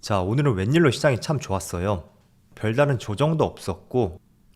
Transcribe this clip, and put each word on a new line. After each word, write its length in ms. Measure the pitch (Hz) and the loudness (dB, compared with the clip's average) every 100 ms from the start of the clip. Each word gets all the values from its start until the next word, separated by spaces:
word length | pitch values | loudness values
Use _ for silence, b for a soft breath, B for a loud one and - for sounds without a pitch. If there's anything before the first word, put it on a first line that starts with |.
자, 180 | - 101 | 0 0
오늘은 360 | 92 123 147 98 | 0 0 0 0
웬일로 360 | 98 156 165 | 2 4 4
시장이 300 | 110 156 123 | 4 0 0
참 180 | - 147 | -2 -4
좋았어요. 720 | - 95 - 87 92 98 - _ _ _ _ - | -2 -4 -4 -4 -2 -2 -4 _ _ _ _ -6
별다른 440 | 110 113 143 127 | -4 2 2 0
조정도 460 | - 104 147 160 107 | -4 0 0 2 0
없었고 760 | - - 87 - 123 107 82 _ _ _ | -2 -8 -8 -4 -2 -2 -4 _ _ _